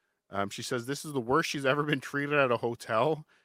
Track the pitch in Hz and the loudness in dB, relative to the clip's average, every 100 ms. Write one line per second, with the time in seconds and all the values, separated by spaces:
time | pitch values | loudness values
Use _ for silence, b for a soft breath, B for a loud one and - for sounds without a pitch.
0 | _ _ _ 98 101 - - 127 117 143 | _ _ _ -4 -4 -4 -6 -4 -4 -6
1 | 160 139 117 147 - 156 135 147 147 139 | -6 -4 0 2 2 0 2 2 2 -2
2 | - 143 143 147 131 117 120 117 - 113 | -2 -4 0 4 4 4 0 -4 -2 2
3 | 135 151 156 _ | 2 0 -6 _